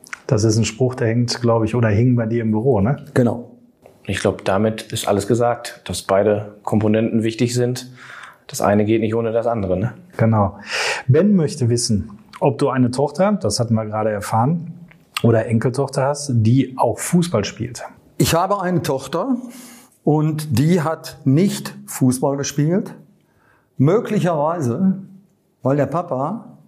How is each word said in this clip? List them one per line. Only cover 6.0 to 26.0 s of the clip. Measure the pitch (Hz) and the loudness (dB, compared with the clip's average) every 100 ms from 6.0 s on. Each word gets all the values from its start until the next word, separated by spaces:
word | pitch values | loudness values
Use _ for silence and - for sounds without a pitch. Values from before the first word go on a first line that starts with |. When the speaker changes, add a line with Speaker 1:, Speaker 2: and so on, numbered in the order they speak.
Speaker 3:
beide | - 95 104 104 107 - | 0 2 4 0 -2 -12
Komponenten | - 110 107 107 117 117 | -2 0 2 2 0 0
wichtig | 113 113 120 123 | -2 -2 -2 0
sind. | 123 127 - - - - - - - | -2 -4 -10 -18 -20 -20 -20 -20 -14
Das | - | -2
eine | - 104 | 2 2
geht | 104 110 | 2 0
nicht | 107 | 0
ohne | 113 113 | -2 -2
das | 113 113 | -2 -2
andere, | 113 95 92 | -2 -2 -2
ne? | 120 - - - | -2 -6 -12 0
Speaker 1:
Genau. | 117 110 98 - - - - - - | 2 4 2 -2 -10 -6 -6 -2 2
Ben | 147 202 190 | 4 4 4
möchte | 143 143 120 | 2 0 0
wissen, | 120 - 104 - - - - | 0 0 -2 -4 -14 -20 -4
ob | 147 120 | -2 0
du | 139 | 0
eine | 131 123 | 2 0
Tochter, | 127 143 - 196 | 0 -2 0 0
das | 208 104 - | 0 0 -2
hatten | 113 110 | 0 0
wir | 107 | 0
gerade | 107 107 | -2 -2
erfahren, | 104 - 113 127 170 - - - - _ - | -2 -2 0 0 -2 -6 -14 -20 -20 _ 0
oder | 120 110 - | 2 2 2
Enkeltochter | 113 131 127 135 - 135 | 0 0 -2 -2 -2 -2
hast, | 147 - | -2 -2
die | 117 107 131 127 - | 2 4 4 2 0
auch | 123 - | -2 -2
Fußball | - 180 170 110 | 0 0 2 0
spielt. | - - - - - - _ - | -2 -6 -10 -10 -16 -18 _ -2
Speaker 2:
Ich | - | 0
habe | 165 185 202 | 2 0 0
eine | 180 170 | 0 -2
Tochter | - 135 - 165 254 247 - - - - - _ | 0 -4 -4 -4 -2 -4 -6 -18 -20 -20 -20 _
und | - 151 156 156 - 123 | 2 2 2 -2 -2 2
die | 156 180 | 4 2
hat | 151 160 - - 135 | 0 -4 -8 -4 2
nicht | 139 202 - - - - | 4 4 0 -8 -14 -14
Fußball | - 131 127 143 139 | 0 0 2 -2 -2
gespielt. | 135 - 151 185 - - - _ _ _ _ _ _ - | -4 -2 0 0 -2 -10 -20 _ _ _ _ _ _ 0
Möglicherweise, | 135 214 - 208 175 160 151 175 123 123 190 - - - _ _ _ _ | 2 2 0 0 0 0 -2 -2 -2 0 0 0 -6 -20 _ _ _ _
weil | 127 147 | 0 0
der | 131 | 0
Papa | 180 | -2